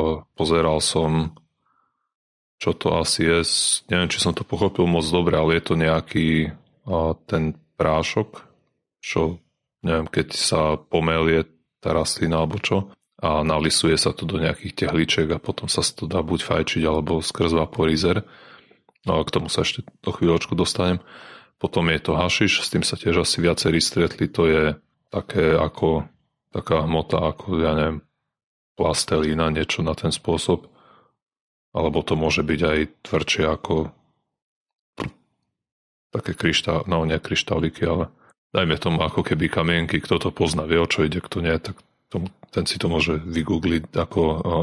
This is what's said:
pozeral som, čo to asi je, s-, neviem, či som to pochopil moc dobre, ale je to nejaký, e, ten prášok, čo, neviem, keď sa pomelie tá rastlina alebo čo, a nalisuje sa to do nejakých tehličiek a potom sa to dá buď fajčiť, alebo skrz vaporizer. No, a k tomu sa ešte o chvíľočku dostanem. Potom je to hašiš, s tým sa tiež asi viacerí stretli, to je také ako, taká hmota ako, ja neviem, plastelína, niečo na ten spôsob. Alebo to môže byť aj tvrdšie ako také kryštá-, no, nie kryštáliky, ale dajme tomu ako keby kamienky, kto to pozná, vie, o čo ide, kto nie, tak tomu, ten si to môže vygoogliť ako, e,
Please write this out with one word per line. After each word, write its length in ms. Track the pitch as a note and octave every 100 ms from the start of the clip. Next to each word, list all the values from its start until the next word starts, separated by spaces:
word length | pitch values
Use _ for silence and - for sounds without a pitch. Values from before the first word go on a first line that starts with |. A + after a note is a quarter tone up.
| D#2+ D#2 -
pozeral 480 | - D#2+ E2 D#2+ D#2
som, 560 | - F2 D#2 D#2+ E2 - _ _ _ _ _ _ _ _ _ _ _ -
čo 160 | -
to 240 | E2+ E2 E2
asi 320 | D#2 - E2
je, 100 | E2+ D#2+
s-, 400 | - - - -
neviem, 220 | F2+ F2
či 80 | -
som 160 | F2
to 80 | E2+
pochopil 480 | - - G2 F#2 F2
moc 160 | E2+ D#2
dobre, 320 | F2 E2+ D#2+
ale 240 | D#2+ E2
je 20 |
to 120 | - E2
nejaký, 500 | D#2+ D#2+ - D#2+ D#2+ D#2+ D#2
e, 20 | D2 _ _ - E2+ D#2+ D#2+ -
ten 240 | E2+ D#2 - _ -
prášok, 720 | D#2 D#2 D#2+ A2 G#2+ - - _ _ _ _ _
čo, 420 | - - E2 F2 _ _ _ _ E2+
neviem, 240 | E2 D#2
keď 180 | - -
sa 420 | - - E2 D#2 D2+
pomelie 680 | - E2+ E2 D#2+ D#2+ D#2+ D#2+ _ _ _
tá 160 | E2 D#2+
rastlina 480 | D#2 - D#2+ E2
alebo 160 | D#2+ G2+
čo, 320 | - G2 G2 - _ _
a 160 | D#2+ D#2
nalisuje 560 | D#2 D#2 D#2+ - E2 D#2
sa 160 | F2+
to 160 | - E2
do 80 | D#2+
nejakých 480 | D#2+ D#2 - -
tehličiek 480 | E2 E2+ D#2+ - D#2+
a 80 | E2
potom 320 | - - -
sa 80 | -
to 320 | - - D2+
dá 80 | F2+
buď 240 | D#2+ E2
fajčiť, 400 | - E2 D#2+ E2
alebo 400 | D#2 D#2 D2+ E2
skrz 320 | - - E2+ E2
vaporizer. 720 | D#2 - D#2+ D#2 F2 F2+ - - - - - _ _ _ -
No, 120 | D#2+
a 40 |
k 80 | D#2
tomu 160 | - -
sa 160 | -
ešte 240 | - - - -
o 80 | F2+
chvíľočku 480 | - E2+ E2 - E2
dostanem. 400 | F2+ - F2+ F2+ - - - - - _
Potom 320 | G2 F2+ E2+
je 120 | D#2
to 160 | - D#2
hašiš, 480 | F2+ - G2+ - -
s 40 | F2
tým 80 |
sa 160 | - D#2+
tiež 240 | E2+ E2+
asi 160 | E2 -
viacerí 400 | E2+ E2 F2 E2
stretli, 480 | - - E2 - E2+
to 160 | -
je 200 | E2 D#2 D#2 D2 _ _ _
také 480 | G2 - F#2+ D#2+ D#2+
ako, 480 | D#2+ - D#2+ D#2+ D2 _ _ _ _
taká 320 | - - D#2+
hmota 480 | D#2+ D#2+ - E2 D#2+
ako, 320 | - - E2
ja 80 | D#2+ D#2
neviem, 200 | D#2 D#2 - _ _ _ _ _ _ -
plastelína, 720 | E2 D#2 - D#2+ D#2 D#2 D#2+
niečo 320 | D#2 D#2 -
na 160 | D#2+ D#2+
ten 160 | E2
spôsob. 560 | - - D#2+ - F2 - _ _ - _ _ _ _ _ _ _
Alebo 320 | - D#2+ D#2+
to 160 | - D#2
môže 240 | D#2 D#2
byť 160 | D2+ D2+
aj 200 | E2 D#2 D#2 _ -
tvrdšie 360 | D#2+ - - D#2
ako 480 | D2+ - D#2+ D#2+ - _ _ _ _ _ _ _ _ _ - - - _ _ _ _ _ _ _ _ _
také 240 | - - E2+
kryštá-, 480 | E2 - - D#2+ F2+
no, 160 | E2+ D#2+
nie 120 | D#2+
kryštáliky, 680 | - - - E2 E2 - E2+
ale 240 | E2+ E2 - _ _ _
dajme 320 | - E2+ D2+
tomu 240 | F2+ E2 D#2+
ako 160 | -
keby 240 | - D#2 F2+
kamienky, 560 | - E2 E2+ E2 D#2
kto 160 | - E2+
to 120 | F2+
pozná, 320 | - E2+ D#2+ D#2
vie, 160 | E2
o 80 | E2
čo 160 | - D#2
ide, 160 | E2+
kto 160 | - F#2 E2+
nie, 80 | D#2+
tak 160 | - - _ _ _
tomu, 240 | F#2+ F#2 - -
ten 160 | F#2 D#2+
si 160 | -
to 80 | E2+
môže 320 | E2 D#2+ D#2
vygoogliť 720 | E2+ E2 D#2 E2 E2+ E2 D#2+
ako, 280 | E2+ E2+ - D#2+
e, 120 | D#2 E2+ E2+